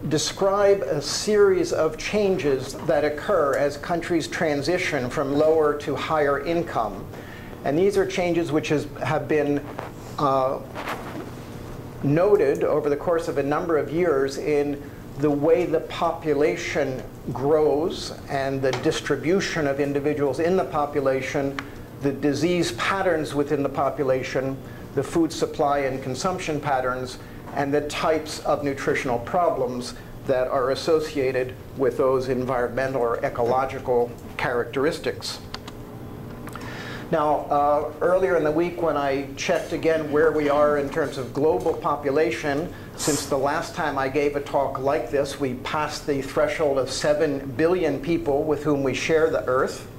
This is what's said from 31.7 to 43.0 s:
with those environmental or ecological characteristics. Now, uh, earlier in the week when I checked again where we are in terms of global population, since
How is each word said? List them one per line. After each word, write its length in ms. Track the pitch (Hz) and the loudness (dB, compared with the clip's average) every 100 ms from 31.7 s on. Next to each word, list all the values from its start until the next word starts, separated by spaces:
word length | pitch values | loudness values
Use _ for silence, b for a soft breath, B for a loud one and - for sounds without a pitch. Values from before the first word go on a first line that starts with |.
| 123 | 0
with 220 | 135 127 | 0 4
those 320 | 135 131 127 | 2 2 0
environmental 720 | 123 127 127 120 117 135 135 | -2 0 0 0 -2 -2 0
or 160 | 120 120 | 0 0
ecological 880 | 139 127 120 127 135 135 - 123 120 - - - | -2 0 2 2 0 -4 0 2 2 -4 -12 -4
characteristics. 1040 | 147 120 117 139 143 170 131 - - - - - - - - - - - - - - B B B B B B | -2 -2 -2 0 0 0 -4 -4 -8 -10 -12 -12 -12 -14 -14 -14 -14 -12 -12 -12 -12 B B B B B B
Now, 300 | 165 151 143 - | 0 2 2 2
uh, 460 | 147 143 147 151 - | 2 4 2 0 -2
earlier 360 | 170 185 185 175 | 2 4 4 2
in 80 | |
the 80 | 151 | 2
week 280 | 151 175 170 | 2 0 0
when 160 | 170 147 | 0 0
I 300 | 143 135 135 | 0 -2 -4
checked 380 | - - 170 - | -6 -2 -2 -2
again 400 | 156 151 160 147 | -2 2 2 2
where 180 | 143 160 | 4 4
we 180 | 151 147 | 4 2
are 300 | 143 147 147 | 4 4 4
in 100 | 143 | 0
terms 300 | 160 139 135 | -2 -2 -4
of 160 | 120 | -6
global 400 | 120 151 180 165 | 0 2 2 0
population, 1000 | 143 165 147 139 139 165 170 151 139 175 B B | 0 -2 -2 0 2 2 0 -2 -2 -4 B B
since 300 | - | -4